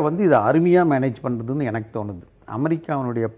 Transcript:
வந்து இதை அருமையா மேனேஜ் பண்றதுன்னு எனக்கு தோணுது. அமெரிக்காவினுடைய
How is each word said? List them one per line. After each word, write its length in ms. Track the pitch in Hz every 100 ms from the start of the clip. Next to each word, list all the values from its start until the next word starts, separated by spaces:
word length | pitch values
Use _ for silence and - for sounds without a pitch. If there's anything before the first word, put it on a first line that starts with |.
| 151
வந்து 160 | 175 190
இதை 100 | 123 107
அருமையா 340 | 156 175 180 170
மேனேஜ் 280 | 135 131 110 127
பண்றதுன்னு 420 | 117 113 143 127
எனக்கு 200 | 110 107 113
தோணுது. 280 | 104 90 - _ - 107
அமெரிக்காவினுடைய 720 | 156 160 165 143 123 117 113